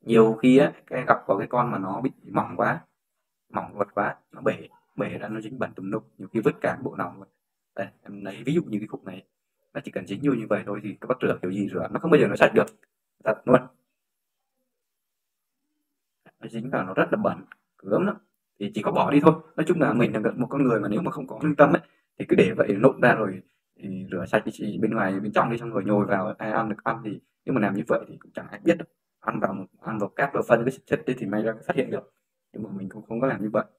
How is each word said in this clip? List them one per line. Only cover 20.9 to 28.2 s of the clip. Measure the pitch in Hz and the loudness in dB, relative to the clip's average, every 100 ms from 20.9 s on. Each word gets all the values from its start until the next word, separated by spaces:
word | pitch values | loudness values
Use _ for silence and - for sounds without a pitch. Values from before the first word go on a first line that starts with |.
| 104 | -2
mà | 90 | -4
không | - 131 | -8 -10
có | - | -4
lương | 156 143 | -2 6
tâm | 151 | 6
ấy, | 185 - _ _ _ | 6 0 _ _ _
thì | - | 2
cứ | - | 4
để | - - | 4 2
vậy | - 98 | 0 6
nộm | 131 - | 4 6
ra | 123 | 4
rồi | 110 101 92 - _ _ _ | 4 0 -6 -14 _ _ _
thì | 98 95 95 | -10 -10 -8
rửa | 92 87 | -8 0
sạch | 113 | 0
đi, | 110 - 104 95 | 0 -8 -8 -2
bên | 110 | -2
ngoài, | 113 95 98 | 0 -2 -2
bên | 107 | -2
trong | - - | 0 0
đi, | 117 | -2
xong | 117 | -4
rồi | 104 | -4
nhồi | 98 104 98 | 0 2 2
vào, | 101 92 - | 0 -2 -6
ai | 110 | -4
ăn | 107 110 | -2 -2
được | 104 | -4
ăn | - 135 | -6 -6
thì, | 104 - _ _ | -8 -12 _ _
nhưng | - | -2
mà | 131 | 0
làm | 104 | 2
như | - 113 | 0 -2
vậy | 135 - | -2 -2
thì | |
cũng | - | -20